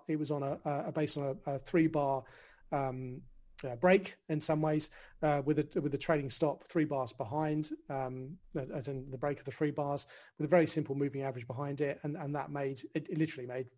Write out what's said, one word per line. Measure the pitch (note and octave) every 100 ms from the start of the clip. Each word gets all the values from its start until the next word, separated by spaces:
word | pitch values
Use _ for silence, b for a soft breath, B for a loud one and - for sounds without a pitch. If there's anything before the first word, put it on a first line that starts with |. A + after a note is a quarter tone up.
| -
It | D#3
was | D3+
on | D3
a, | C#3 D3 D#3
a, | C#3+ -
based | D#3 D3 D3+
on | C#3 C#3 -
a, |
a | C3+
three | - F3 D#3+
bar, | D#3 C#3 C3+ B2 b b b -
um, | D3 C3+ B2+ B2+ B2+ - - - -
uh, | C#3 A#2+
break | F3+ G3 F#3+ - -
in | D#3
some | - D#3
ways, | D#3 D3+ D#3 B B B
uh, | D3+ C#3+ C3+
with | D3+
a, | D3 F#3+
with | D3
a | C3+
trading | - D#3 C#3
stop | - D3+ -
three | - F3 D3+
bars | C#3 B2+
behind, | - A#2 D3 D#3 D3+ D3+ D#4 -
um, | C#3 C3 B2+ C3 F#3 - D#3 C3
as | D3 C3
in | C3+ C3
the | C3
break | D3 C#3+
of | -
the |
three | - D3+
bars, | C#3+ C#3+ C#3+ - B B -
with | D3+
a |
very | F3 D#3
simple | - C#3 C#3
moving | C#3+ C#3
average | C3+ B2 A#2+
behind | B2 C#3+ C#3
it, | C#3+ C#3
and, | D3+ D3+
and | C#3+
that | D3 D3
made | C#3+ C#3 C3+ - D#3+
it, | D3+
it | D#3
literally | D#3+ C#3 B2
made, | B2 B2+